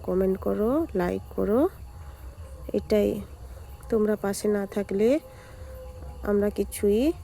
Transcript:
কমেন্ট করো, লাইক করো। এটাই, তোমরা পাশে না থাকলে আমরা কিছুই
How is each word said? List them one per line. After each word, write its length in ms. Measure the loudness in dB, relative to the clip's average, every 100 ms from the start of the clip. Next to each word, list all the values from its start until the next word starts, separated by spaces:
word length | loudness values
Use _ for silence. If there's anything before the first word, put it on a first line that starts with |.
কমেন্ট 360 | -2 2 4 2
করো, 480 | 0 2 2 2 0
লাইক 280 | 0 0 -2 -4 -2
করো। 320 | 2 4 4 0 -16 -14 -14 -14 -14 -14 -14 -12 -4
এটাই, 480 | -4 2 4 4 0 -6 -12 -14 -14 -14 -14 0
তোমরা 260 | 2 4 2
পাশে 320 | 0 0 0
না 180 | 0 0
থাকলে 540 | -4 -2 2 4 4 0 -18 -16 -14 -14 -12 -12 -12 -12 -6
আমরা 280 | 0 2 2
কিছুই 600 | 0 -4 2 4 4 4 0